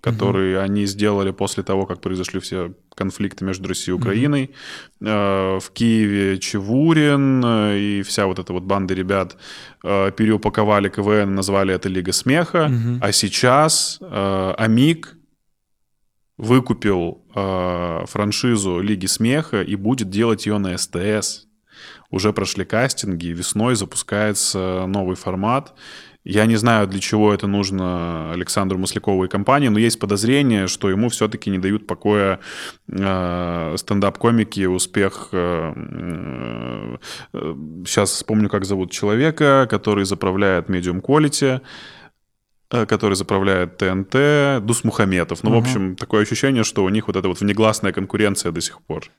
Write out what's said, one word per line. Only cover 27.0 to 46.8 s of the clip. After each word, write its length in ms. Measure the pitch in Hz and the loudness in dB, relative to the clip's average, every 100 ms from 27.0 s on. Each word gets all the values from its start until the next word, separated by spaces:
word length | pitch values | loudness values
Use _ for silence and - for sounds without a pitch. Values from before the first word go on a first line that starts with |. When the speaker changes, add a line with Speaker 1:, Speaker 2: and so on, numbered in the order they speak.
| - 107 107 | 0 4 4
Speaker 2:
это 120 | 101 101 | 2 0
нужно 840 | 101 95 95 92 87 85 82 80 | -2 -2 -2 -2 -4 -4 -6 -6
Александру 460 | 87 90 - 95 92 | -6 -2 -2 0 -2
Маслякову 460 | 95 107 - 95 | -2 -2 0 0
и 20 | 92 | 0
компании, 420 | 101 101 143 135 | 0 2 4 4
но 80 | 107 | 4
есть 200 | 113 - | 2 2
подозрение, 680 | 98 101 113 139 139 107 92 | 0 2 4 4 4 2 0
что 220 | - 101 | 0 0
ему 180 | 95 117 | 2 0
всё-таки 420 | - 107 110 - | 0 -2 -2 -2
не 80 | 95 | 0
дают 260 | 95 104 - | 0 0 -2
покоя, 520 | 90 104 104 98 95 - - - - - | -2 2 4 2 0 -6 -14 -14 -16 -8
э, 840 | 95 98 92 90 87 87 87 80 85 | -4 0 0 -2 -2 -4 -4 -4 -6
стендап-комики, 880 | - 101 98 - 117 117 107 101 | -2 0 0 2 2 2 0 0
успех... 640 | 95 90 - 101 95 - - | 0 0 0 0 0 -2 -6
э, 1600 | 92 87 85 80 - - - 87 82 90 64 60 57 60 55 57 62 - - - | -2 0 -2 -4 -8 -12 -10 -8 -8 -8 -8 -8 -8 -8 -8 -10 -12 -14 -16 -12
э, 200 | - 78 71 76 85 90 | -8 -8 -8 -12 -12 -2
щас 240 | - 98 | 0 0
вспомню, 380 | - - 110 101 | -2 0 0 2
как 160 | 104 | 0
зовут 260 | 95 98 90 | -2 -2 -2
человека, 760 | - 101 110 156 156 147 135 120 | -2 0 2 2 2 4 6 4
который 360 | 107 110 101 | 0 2 2
заправляет 640 | 98 95 95 95 101 90 85 | 0 0 0 2 2 2 0
Medium 320 | 92 90 90 | -2 -2 -4
Quality, 600 | - 147 151 143 135 131 - - - - - _ _ _ _ _ _ | 2 4 4 2 0 -2 -8 -20 -20 -20 -20 _ _ _ _ _ _
э, 140 | 120 107 | -2 0
который 260 | 107 104 | 2 2
заправляет 640 | 95 95 98 98 92 90 - | 0 0 0 2 2 0 -2
Т 80 | |
Н 180 | 95 92 | -2 -2
Т, 540 | 95 131 143 147 139 131 | 0 2 4 4 2 0
Дусмухаметов. 800 | 101 117 113 - 98 92 80 85 | 0 0 0 2 2 2 0 -2
Ну, 80 | 110 | 2
в 20 | |
Speaker 1:
Мгм. 80 | 120 | 4
Speaker 2:
общем, 320 | 123 117 95 | 2 0 -2
такое 280 | 92 107 107 | -4 0 2
ощущение, 400 | 107 113 139 127 | 2 2 2 2
что 200 | 107 - | 0 0